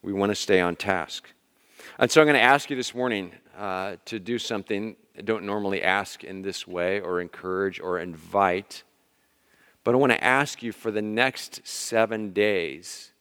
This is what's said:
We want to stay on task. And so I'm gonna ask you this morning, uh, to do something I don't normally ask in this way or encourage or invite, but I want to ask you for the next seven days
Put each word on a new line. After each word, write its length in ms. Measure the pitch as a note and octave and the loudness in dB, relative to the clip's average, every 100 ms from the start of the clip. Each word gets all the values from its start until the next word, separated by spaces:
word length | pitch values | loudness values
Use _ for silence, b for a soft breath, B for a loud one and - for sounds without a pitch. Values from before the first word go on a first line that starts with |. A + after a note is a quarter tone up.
We 100 | F#2+ | -4
want 180 | G2 G2+ | 0 0
to 60 | G2+ | 0
stay 240 | - F#2 | 2 4
on 160 | F2 F2 | 4 0
task. 560 | G2+ F#2 D#2 - - _ _ B B B B B | -2 -2 -2 -10 -16 _ _ B B B B B
And 120 | A#2+ | 6
so 100 | D#3 | 8
I'm 60 | D3+ | 8
gonna 120 | C#3+ | 8
ask 300 | A#2+ C#3+ - | 8 6 4
you 80 | C3+ | -4
this 180 | A#2+ | -4
morning, 380 | A#2+ B2+ G#2 F2+ - _ D#2+ | -2 -2 -2 -4 -12 _ -10
uh, 400 | G2+ F#2 F#2+ F2 | -6 -6 -6 -10
to 160 | - A2+ | -10 -10
do 180 | F#2 A#2+ | -4 -4
something 580 | - G#2+ G2 G2+ A2 - _ - | -4 -6 -4 -4 -4 -12 _ -10
I 60 | |
don't 220 | G#2 A2 | -4 -2
normally 380 | G2 G#2 G2+ G2 | -2 -2 -2 0
ask 420 | F2+ F#2+ G2 - | 0 0 -2 -12
in 180 | - F#2+ | -14 -8
this 240 | G2 F2+ - | -8 -8 -8
way 340 | F2+ F2 G2+ | -4 -2 -2
or 200 | F2+ F2+ | -2 -4
encourage 580 | F2 - F#2 F#2 G2 F2 | -6 -10 -6 -2 -2 -4
or 180 | F#2 F2+ | -6 -6
invite, 840 | F2+ D#2+ E2+ G2+ G2 F2+ G2+ - _ _ _ b b b b b b b | -6 -12 -4 2 2 0 -6 -18 _ _ _ b b b b b b b
but 100 | - | 0
I 40 | B2+ | 4
want 140 | C#3 | 4
to 120 | A#2 | 4
ask 380 | B2 C3 C#3+ - | 4 2 0 -4
you 100 | A#2+ | -10
for 180 | - A2+ | -6 -6
the 120 | G#2+ | -4
next 640 | G#2+ G#2+ C3 - - - - | -4 0 0 -2 -14 -16 -12
seven 680 | - - A2+ A2 A2 G#2 | -10 -2 0 0 0 -4
days 800 | F#2 G#2+ G2 E2 C#2+ F2+ - - _ | 2 2 2 -2 -10 -16 -18 -20 _